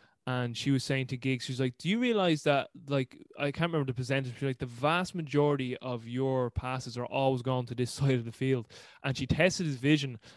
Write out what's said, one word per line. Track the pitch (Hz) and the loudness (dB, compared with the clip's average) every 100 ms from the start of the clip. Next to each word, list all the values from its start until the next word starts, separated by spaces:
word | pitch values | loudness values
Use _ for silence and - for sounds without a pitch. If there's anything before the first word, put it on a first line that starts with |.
| _ _ - | _ _ -4
and | 123 120 113 | -2 -2 -2
she | 139 | 2
was | 135 | 2
saying | - 135 127 | 2 -2 -2
to | 127 | -4
Giggs, | 131 123 - | -2 -2 -2
she | |
was | 127 | -2
like, | 131 - | -2 -2
"Do | 160 | -2
you | 226 | 0
realize | 247 214 180 151 | 2 2 4 2
that, | 147 139 - - 143 | 4 2 0 -8 -2
like, | 139 127 - - - | 0 0 -6 -16 -6
I | 143 | -4
can't | 139 170 | 0 0
remember | 160 135 | 0 -2
the | 120 | -4
percentage, | 123 139 131 117 | -2 -2 -2 -4
but, | 135 | -4
like, | 127 | -4
the | 123 | -8
vast | 117 147 175 185 180 | -2 0 2 -2 -6
majority | 147 143 147 143 127 123 | 0 2 4 2 -2 -6
of | 131 120 117 | -6 -6 -4
your | 123 135 131 123 | -2 0 0 -2
passes | - 127 127 123 120 | -2 -4 -4 -6 -8
are | 123 | -4
always | 131 135 127 | 2 2 2
going | 123 127 120 | 0 -2 -2
to | 120 | -2
this | 123 | -2
<laughs> | - | 0
side | 139 127 | 2 2
of | 117 | 0
the | |
field?" | - 135 127 110 - - - | -2 0 0 -2 -14 -20 -8
And | 139 131 | -6 -2
she | 135 | 0
tested | 143 180 - 165 | 4 4 4 -2
his | 127 | 0
vision, | 139 151 135 117 - | 4 4 2 -8 -16